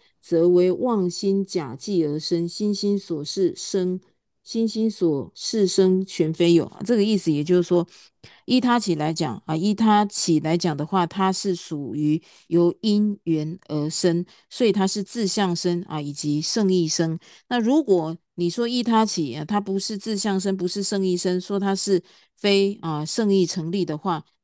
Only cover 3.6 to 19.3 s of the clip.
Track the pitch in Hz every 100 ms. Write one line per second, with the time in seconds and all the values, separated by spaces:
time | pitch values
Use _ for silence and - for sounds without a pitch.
3.6 | - 190 180 185 _ _ _ _ - 226
4.6 | 226 220 220 - 170 143 92 - - 226
5.6 | 190 - 185 185 190 - 160 160 170 170
6.6 | - - - 233 208 208 170 147 151 180
7.6 | 170 175 175 - - _ - - - 254
8.6 | 247 240 214 156 151 160 143 - - 160
9.6 | 202 214 220 208 208 - - 156 156 170
10.6 | 180 143 151 190 170 196 190 185 202 175
11.6 | - 151 131 147 151 160 - - - 170
12.6 | 175 - 220 208 208 202 - 156 156 180
13.6 | - 151 151 - 180 170 175 _ _ -
14.6 | 233 196 190 214 190 240 196 - 190 170
15.6 | 180 175 - 156 147 143 151 147 160 226
16.6 | 196 185 160 - 165 160 _ - - 247
17.6 | 220 294 269 180 156 165 _ - 175 202
18.6 | 240 247 233 220 220 - 143